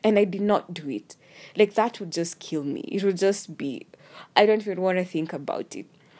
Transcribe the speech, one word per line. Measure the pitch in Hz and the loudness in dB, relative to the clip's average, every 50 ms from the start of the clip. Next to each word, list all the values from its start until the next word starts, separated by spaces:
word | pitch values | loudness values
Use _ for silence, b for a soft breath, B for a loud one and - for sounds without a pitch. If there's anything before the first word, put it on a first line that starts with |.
| - | 2
and | 220 214 202 | 4 4 4
I | 208 | 4
did | 185 180 196 | 2 2 0
not | 202 208 208 - - - 175 | 0 2 2 2 0 -4 -10
do | 175 151 139 | -10 -8 -8
it. | 120 104 - - - B B B B B B B B | -8 -8 -10 -12 -18 B B B B B B B B
Like, | 185 208 208 - | 4 4 4 4
that | - 214 - - - | 2 2 2 0 -6
would | 202 170 | -10 -6
just | 151 170 170 170 - - | -4 -4 -4 -4 -6 -10
kill | - - 165 151 139 | -8 -6 -4 -4 -4
me. | 143 139 - | -4 -6 -6
It | - - - 196 190 | -6 -6 -4 0 0
would | 202 190 170 | 0 0 2
just | 190 196 202 202 - - 156 - | 2 2 2 0 -4 -8 -10 -8
be, | - 139 123 - - - - B B B B B B B _ | -6 -6 -6 -8 -10 -16 -20 B B B B B B B _
I | - 208 | 6 6
don't | 214 214 214 | 6 4 2
even | 208 208 185 175 | 0 -2 -4 0
wanna | 185 185 185 185 180 | 0 0 0 0 -2
think | 180 - 160 160 160 - | -2 -2 -4 -4 -4 -6
about | 143 143 - - - - - - | -6 -6 -6 -6 -6 -6 -8 -10
it. | - - - _ B B B B B | -12 -14 -14 _ B B B B B